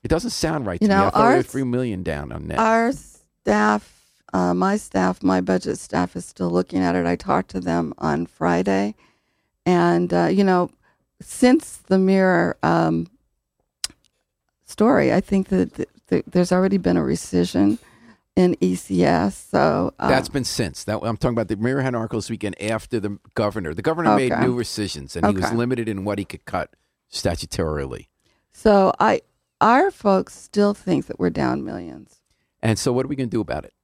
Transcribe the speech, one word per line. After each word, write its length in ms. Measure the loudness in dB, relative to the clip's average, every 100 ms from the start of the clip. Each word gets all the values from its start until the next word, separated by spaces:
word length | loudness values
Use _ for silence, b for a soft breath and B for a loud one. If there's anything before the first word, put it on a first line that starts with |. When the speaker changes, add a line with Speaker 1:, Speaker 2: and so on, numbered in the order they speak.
Speaker 1:
It 40 | 0
doesn't 240 | -2 -2
sound 340 | -4 -2 -2 -4
right 140 | 0
to 60 | 4
Speaker 2:
You 40 |
Speaker 1:
me. 60 | 4
Speaker 2:
know, 120 | 4
Speaker 1:
I 20 |
thought 100 | 4
we 100 | 4
were 60 | 4
Speaker 2:
our 80 |
Speaker 1:
three 200 | 0 -4
million 400 | -2 -2 -2 -4
down 280 | -4 -6 -6
on 160 | -10 -6
net. 100 | 0
Speaker 2:
Our 360 | 2 2 0
staff, 1200 | -4 -12 -20 _ _ 0 2 2 0 -4 _ _ _ -6
uh, 200 | 0 0
my 240 | 2 0 0
staff, 440 | -2 -2 0 0
my 180 | 0 0
budget 380 | 0 -2 -2 -8
staff 360 | -4 -4 -4 -6
is 100 | -14
still 240 | -6 -2
looking 320 | -2 -2 -2
at 140 | 0 0
it. 100 | -2
I 100 | -4
talked 340 | -2 -2 -2
to 80 | -8
them 340 | -4 -2 -4 -4
on 280 | -4 -2 -4
Friday. 680 | _ -2 0 0 -2 -2 -6 _ _ _ _ _ _ 0
And, 480 | 2 2 2 0
uh, 140 | 0 2
you 180 | 2 2
know, 240 | 2 0 _ _ _ _ _
since 540 | -18 2 4 4 2 -20
the 220 | _ 2
Mirror, 580 | 4 4 4 4 0 0
um, 440 | 2 2 2 0 -4 _ _ _ _ _ _ _ -14 -14 _ _ _ _ _ _ -20
story, 460 | 0 4 4 4
I 80 | 0
think 300 | 0 -2 0
that 240 | 0 0
the, 140 | -4 -10 _ _
th-, 160 | -2 0
there's 240 | 0 2
already 260 | 2 2 2
been 200 | 2 0
a 40 |
rescission 760 | 0 -4 -2 -2 0 2 2 0 b b b b _ 2
in 200 | 2 2
E 140 | 0 -2
C 280 | -2 0
S, 320 | 2 2 0 -4
so, 580 | -4 0 2 0 -4 -4
uh, 100 | 0
Speaker 1:
That's 220 | 0 0
been 140 | -6
since. 400 | -4 -4 -4 -6
That, 160 | -6 -4
I'm 160 | -4 -2
talking 160 | -2 -2
about 120 | -4
the 80 | -2
Mirror 260 | -2 -2
had 80 | -2
an 60 | -4
article 240 | -4 -6
this 100 | -6
weekend 320 | -6 -8 -6
after 380 | -4 -6 -4 -4
the 180 | -4 -8 _
governor. 400 | -2 -2 -2 -6
The 80 | -4
governor 340 | -4 0 2 2
made 160 | 2
Speaker 2:
Okay. 100 | 0
Speaker 1:
new 140 | 0 0
rescissions, 600 | -6 -4 -6 -6 -10 -2
and 100 | 0
he 80 |
was 120 | 0 -2
Speaker 2:
Okay. 100 | -2
Speaker 1:
limited 340 | -2 -2 -4
in 160 | -6 -4
what 140 | -6
he 60 | -6
could 200 | -12 -8
cut 300 | -6 -6 _ _ _ _
statutorily. 1000 | -6 -4 -4 -6 -4 -2 -2 -6 -10 -16 _ _ _ _
Speaker 2:
So 420 | -2 4 6 4 2
I, 220 | 2 0 _ _ _ _
our 300 | 4 4 2
folks 460 | 0 2 2 0 -12
still 380 | -6 0 0 0
think 320 | -2 -2 -2
that 120 | -2
we're 120 | -2
down 320 | 0 -2 -2 -6
millions. 560 | -10 -12 -16 -20 _ _ _ _ _
Speaker 1:
And 160 | -2 0
so 160 | 0
what 120 | 0 -2
are 40 |
we 60 | -6
gonna 120 | -4
do 140 | -4
about 240 | -4 -8 -10
it? 80 | _